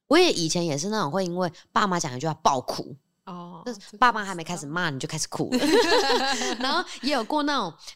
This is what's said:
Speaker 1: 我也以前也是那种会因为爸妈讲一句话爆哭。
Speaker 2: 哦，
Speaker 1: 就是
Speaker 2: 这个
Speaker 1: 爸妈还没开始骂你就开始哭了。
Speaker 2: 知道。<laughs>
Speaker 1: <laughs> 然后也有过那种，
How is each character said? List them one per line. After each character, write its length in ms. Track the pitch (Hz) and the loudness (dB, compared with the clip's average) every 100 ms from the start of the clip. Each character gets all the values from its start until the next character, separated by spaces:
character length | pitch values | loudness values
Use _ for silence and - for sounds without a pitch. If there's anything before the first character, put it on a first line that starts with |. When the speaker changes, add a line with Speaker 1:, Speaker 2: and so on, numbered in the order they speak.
| - | 2
Speaker 1:
我 100 | 311 | 4
也 160 | 349 | 4
以 160 | 165 160 | 2 0
前 160 | 175 | 0
也 140 | 170 143 | 0 -2
是 100 | 196 | -2
那 140 | 214 | -2
种 80 | 147 | -2
会 140 | 185 180 | -2 -2
因 100 | 175 | -2
为 160 | 175 - - | -4 -6 -4
爸 120 | - | 0
妈 140 | 202 175 | 2 0
讲 180 | 147 127 | -2 -4
一 40 | |
句 80 | 160 | -4
话 40 | |
爆 260 | 151 - 135 | 0 2 2
哭。 340 | - - - 143 _ _ - | -2 -8 -10 -16 _ _ -16
Speaker 2:
哦， 360 | 175 175 170 | -16 -14 -14
Speaker 1:
就 80 | 240 | -12
是 80 | 202 - | -12 -4
Speaker 2:
这 60 | |
个 40 | 208 | 4
Speaker 1:
爸 160 | 247 | 4
妈 100 | 214 | 4
还 120 | 196 | -2
没 100 | 175 | -6
开 100 | 160 | -6
始 120 | 175 143 | -6 -4
骂 240 | 170 170 | -2 0
你 80 | 135 | -2
就 100 | 151 | -4
开 80 | 156 | -4
始 100 | - | -4
哭 200 | - 131 | -2 0
了。 80 | 247 | 2
Speaker 2:
知 80 | 294 | 4
道。 20 | |
<laughs> 880 | 415 339 466 277 508 269 254 247 233 | 4 6 4 4 2 0 -2 -4 -2
Speaker 1:
<laughs> 40 | |
然 100 | 262 | -2
后 160 | 330 349 - | -2 -2 -6
也 100 | 254 | -2
有 140 | 269 | -2
过 180 | 220 302 | 0 -2
那 120 | 285 277 | 0 0
种， 160 | 180 - - | -2 -8 -12